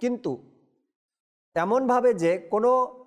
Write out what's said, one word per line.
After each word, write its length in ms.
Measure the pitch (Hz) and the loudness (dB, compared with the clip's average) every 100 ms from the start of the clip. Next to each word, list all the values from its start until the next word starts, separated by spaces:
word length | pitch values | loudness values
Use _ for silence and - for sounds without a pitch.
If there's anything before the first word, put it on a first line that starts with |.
কিন্তু 420 | 240 240 156 123 - _ _ _ _ _ _ _ _ _ _ | -6 -4 -6 -8 -12 _ _ _ _ _ _ _ _ _ _
এমনভাবে 600 | 165 180 247 262 247 247 | -4 0 0 2 2 2
যে 240 | 202 165 180 | 2 0 -2
কোনো 640 | - 208 240 254 254 - | -2 0 2 2 0 -6